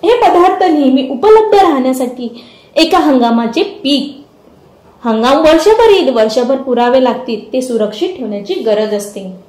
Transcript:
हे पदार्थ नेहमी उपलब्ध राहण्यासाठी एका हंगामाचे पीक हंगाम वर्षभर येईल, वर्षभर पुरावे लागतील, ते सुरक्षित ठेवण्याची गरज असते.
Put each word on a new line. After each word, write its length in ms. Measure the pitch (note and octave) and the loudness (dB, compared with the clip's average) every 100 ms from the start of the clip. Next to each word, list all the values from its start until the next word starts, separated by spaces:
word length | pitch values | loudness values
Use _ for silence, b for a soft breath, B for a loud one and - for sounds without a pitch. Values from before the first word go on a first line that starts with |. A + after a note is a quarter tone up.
हे 140 | F4 A#4+ | 2 2
पदार्थ 460 | G4+ F4 F#4 F#4 | 2 4 2 2
नेहमी 460 | F#4 D4+ C4+ C4 - | 0 2 2 0 -2
उपलब्ध 440 | B3+ G#4 A4 G#4+ | -2 4 4 4
राहण्यासाठी 880 | G4+ F4 C#4 B3+ C4 B3 - A#3 B B B B - | 2 2 0 -2 -2 -6 -6 -12 B B B B -2
एका 220 | E4 F#4 | 2 2
हंगामाचे 640 | D4+ C4 A#3 A#3 A3+ D#4+ | 2 2 2 0 -2 -4
पीक 600 | F#4+ - C4+ C#4 - - - _ _ _ _ _ _ _ | -4 -6 -4 -2 -4 -12 -20 _ _ _ _ _ _ _
हंगाम 320 | A#3+ A3 A#3+ C#4+ | -4 -2 0 2
वर्षभर 540 | D#4 D#4+ F#4 A4 A4+ | 4 4 4 4 4
येईल, 180 | F#4+ C4+ | 4 2
वर्षभर 480 | A3+ A3 B3 A#3+ C4 | 0 0 0 -2 -4
पुरावे 480 | C4 A#3+ A#3+ C4 | -2 0 2 2
लागतील, 480 | B3+ A#3 - G#3+ - | 0 -2 -8 -10 -6
ते 80 | C4 | -6
सुरक्षित 480 | B3+ A#3 G#3 - F#4 F#4 | -4 -4 -4 -4 -6 -6
ठेवण्याची 360 | A3+ G3+ G3+ | -10 -10 -8
गरज 400 | F4+ A3 G#3 G#3+ | -6 -2 -2 -2
असते. 260 | G#3 G3+ G3+ F#3+ F#3 | -4 -8 -14 -16 -18